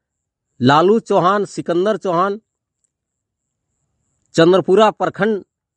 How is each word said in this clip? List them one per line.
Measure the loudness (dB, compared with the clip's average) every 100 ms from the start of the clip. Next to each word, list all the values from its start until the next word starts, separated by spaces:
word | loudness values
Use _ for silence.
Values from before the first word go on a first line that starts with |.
| _ _ _ _ _ -4
लालू | 0 2 2 0
चौहान, | 0 0 0 -2
सिकंदर | -4 -8 -6 -4 -2 -4
चौहान, | -4 -2 -2 -6 _ _ _ _ _ _ _ _ _ _ _ _ _ _ _ _ _ _ _
चंद्रपुरा | 0 2 2 2 2 2
प्रखंड | 0 -6 -4 -4 -4 -8 _ _